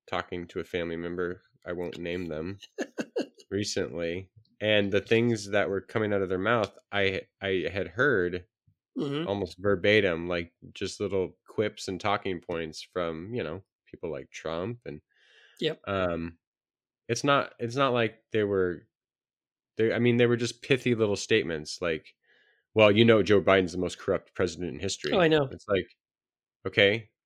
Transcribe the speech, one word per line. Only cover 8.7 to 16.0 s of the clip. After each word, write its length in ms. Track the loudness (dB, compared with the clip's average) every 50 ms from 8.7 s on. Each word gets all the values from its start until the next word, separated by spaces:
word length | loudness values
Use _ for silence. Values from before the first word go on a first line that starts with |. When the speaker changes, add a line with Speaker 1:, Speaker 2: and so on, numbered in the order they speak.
| _ _ _ _ -8 -6
Speaker 2:
Mm-hmm. 280 | -6 -4 -4 -4 -4
Speaker 1:
almost 300 | -4 -2 -4 -4 -6 -8 -4
verbatim, 680 | 0 0 0 2 4 4 4 4 4 2 0 -2 -4 -4
like, 240 | -4 -4 -4 -8 _ _ -20 -20 -12
just 260 | -8 -8 -8 -6 -6
little 380 | -6 -4 -2 -2 -4 -4 -6 _ _ _
quips 400 | -4 -4 -4 -4 -4 -8 -10 -8
and 140 | -8 -4
talking 400 | -2 -2 -2 -2 -2 -6 -6 -6
points 440 | -6 -6 -6 -6 -6 -8 -10 -14 -18 _
from, 420 | -6 -4 -4 -4 -6 -8 -10 -8 -8
you 80 | -6
know, 200 | -6 -6 -8 -10 -14 _ _ _ _ _
people 220 | -20 -12 -10 -10
like 180 | -10 -10 -12 _
Trump 480 | -18 -12 -8 -8 -6 -4 -6 -6 -8 -10 -12
and 140 | -14 -14 -16 _ _ _ _ _ _ _ _ _ _ _ -4
Speaker 2:
Yep. 180 | -4 -4 -4 -4 -6 -4
Speaker 1:
um, 500 | -2 0